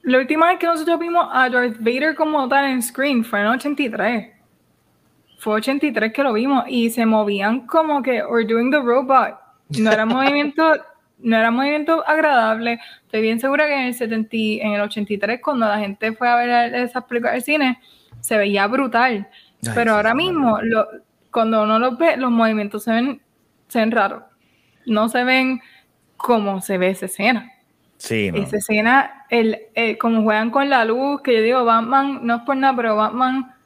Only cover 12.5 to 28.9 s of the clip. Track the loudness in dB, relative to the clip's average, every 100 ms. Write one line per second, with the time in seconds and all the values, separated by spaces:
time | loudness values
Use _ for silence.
12.5 | 0 -2 -6 -10 -20 _ -2 0 0 0
13.5 | 0 0 0 -4 -4 -4 -4 -4 -2 -2
14.5 | -2 -4 -2 -4 -6 -6 -4 -4 -2 -2
15.5 | 0 0 0 -4 -4 -6 -2 2 2 2
16.5 | 2 2 -2 -4 -6 -4 -2 -2 -2 -2
17.5 | 0 0 -2 _ _ _ -14 -2 0 2
18.5 | 2 2 0 0 2 2 0 -8 -18 _
19.5 | _ -6 -2 2 2 2 0 -2 0 2
20.5 | 2 0 0 -2 -6 _ _ _ -2 2
21.5 | 2 2 2 0 2 0 2 0 2 2
22.5 | 0 -4 -6 -2 -2 -2 -6 _ _ _
23.5 | _ _ -2 0 2 0 -2 -16 _ _
24.5 | _ _ _ -2 0 0 0 2 2 2
25.5 | -4 -10 -20 _ _ _ _ 0 0 0
26.5 | -4 -2 0 0 -2 -8 -2 0 0 -4
27.5 | _ _ _ _ _ -4 -2 0 -2 -4
28.5 | -6 -2 0 4